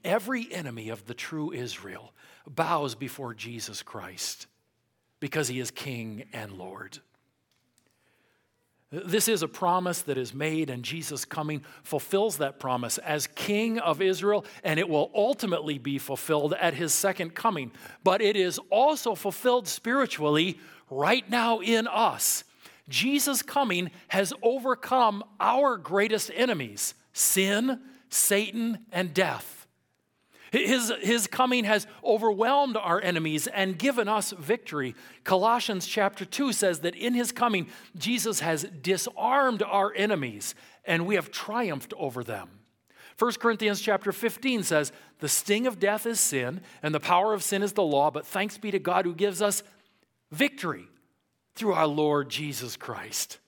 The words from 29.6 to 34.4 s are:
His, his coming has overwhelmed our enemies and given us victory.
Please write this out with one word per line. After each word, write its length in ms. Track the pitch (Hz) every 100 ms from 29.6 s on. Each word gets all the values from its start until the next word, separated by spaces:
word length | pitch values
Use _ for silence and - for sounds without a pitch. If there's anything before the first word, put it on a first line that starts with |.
| - _ _ _ _ _ _ _ -
His, 400 | 240 208 254 226 226
his 240 | 196 233 196
coming 380 | - 254 247
has 240 | 208 214 - -
overwhelmed 720 | - 214 220 202 233 285 277 220
our 240 | 190 180
enemies 480 | 185 170 160 156 -
and 280 | 202 190 170
given 300 | 247 247 202
us 220 | 214 -
victory. 640 | 185